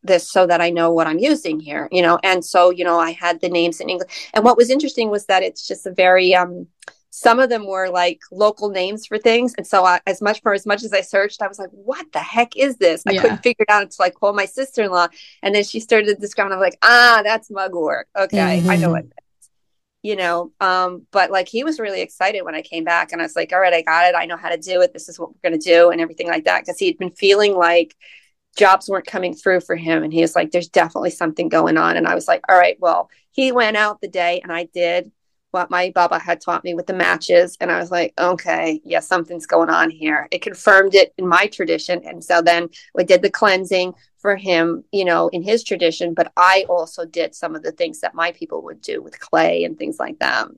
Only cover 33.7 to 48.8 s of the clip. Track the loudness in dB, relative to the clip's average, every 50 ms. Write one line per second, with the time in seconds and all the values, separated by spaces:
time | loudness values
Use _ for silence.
33.7 | 0 0 0 -2 -2 _ -12 -8 _ -2 -2 -2 -2 -4 -6 -8 -8 -8 -8 -10
34.7 | _ -4 -2 -2 -2 -4 -6 -8 _ _ _ _ _ _ _ _ -6 -6 -4 -2
35.7 | -2 -2 -2 0 0 0 0 2 0 -4 -4 -4 -6 -6 -4 -6 -6 -4 -4 -6
36.7 | -8 -8 -6 -6 -4 -2 0 0 -2 -2 -2 2 4 4 4 2 -2 _ -4 -4
37.7 | -2 -4 -4 -4 -4 -4 -4 -4 _ -2 -2 -2 -2 -2 -4 -4 -4 -2 -2 -4
38.7 | -6 -6 _ -4 -4 -4 -2 -2 -4 -4 -2 -6 -12 -14 -6 0 0 0 2 2
39.7 | 2 0 0 0 -2 -6 -6 -4 -4 -4 -4 -6 -10 -8 -8 -10 -12 -2 4 6
40.7 | 6 6 6 6 6 4 4 4 _ -6 -2 0 2 2 2 0 -4 -6 -4 -4
41.7 | -4 -4 -2 -6 -8 -8 -8 -14 -18 -18 -4 0 0 2 4 4 2 2 0 -6
42.7 | _ -18 -20 _ _ -4 2 4 4 4 4 0 0 2 2 2 2 2 0 -2
43.7 | -2 -2 -2 -2 -6 _ _ _ _ _ _ -2 -2 -2 -2 0 0 2 2 0
44.7 | -2 -6 -10 _ -4 -2 0 0 0 0 0 -2 -2 -6 -4 -2 -2 -2 -2 -4
45.7 | -4 -2 -2 -2 -2 -2 -6 -6 -2 -4 -4 -4 _ 2 4 4 4 4 2 0
46.7 | -2 -4 -4 -6 -10 -12 -14 -10 -6 -6 -6 -6 _ -10 -10 -10 -10 -8 -10 -10
47.7 | -6 _ -6 -6 -6 -8 -10 -10 -4 -4 -4 -4 -4 _ -14 -10 -10 -12 -10 -12
48.7 | -18 _